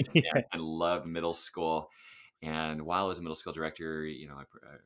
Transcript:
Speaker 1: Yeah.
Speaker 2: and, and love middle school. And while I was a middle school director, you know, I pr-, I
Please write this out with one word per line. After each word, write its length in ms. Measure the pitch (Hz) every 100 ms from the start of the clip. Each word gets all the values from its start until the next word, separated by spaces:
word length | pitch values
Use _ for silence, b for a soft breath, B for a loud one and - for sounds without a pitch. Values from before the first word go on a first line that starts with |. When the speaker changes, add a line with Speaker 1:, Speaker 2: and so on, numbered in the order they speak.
| -
Speaker 1:
Yeah. 100 | 170 80
Speaker 2:
and, 100 | 127 -
and 80 | 85
love 440 | 80 80 87 87 78
middle 260 | 82 85
school. 560 | 82 - 90 82 80 - b b b b -
And 400 | 80 78 78 78
while 220 | 76 92
I 40 | 98
was 120 | 85
a 20 |
middle 140 | 85 78
school 160 | 87
director, 520 | 80 80 - 80 78
you 220 | 78 67 73
know, 80 |
I 100 | 71 69
pr-, 160 | - 69
I 100 | 71